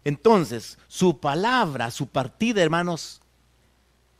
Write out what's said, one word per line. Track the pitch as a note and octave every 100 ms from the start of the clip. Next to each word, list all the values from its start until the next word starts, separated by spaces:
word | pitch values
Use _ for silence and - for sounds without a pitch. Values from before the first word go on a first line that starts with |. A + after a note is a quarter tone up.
| D3
Entonces, | D3 A3 A3 C3+ A#2 - - _
su | - F#3 D#3+
palabra, | D3 C#3+ G#3+ B3+ G3 C3+ A#2
su | - C#3+
partida, | - B2 - A3 G#3+
hermanos, | D#3+ E3 F3 E3 - - _ _ _ _ _ _ _ _ _ _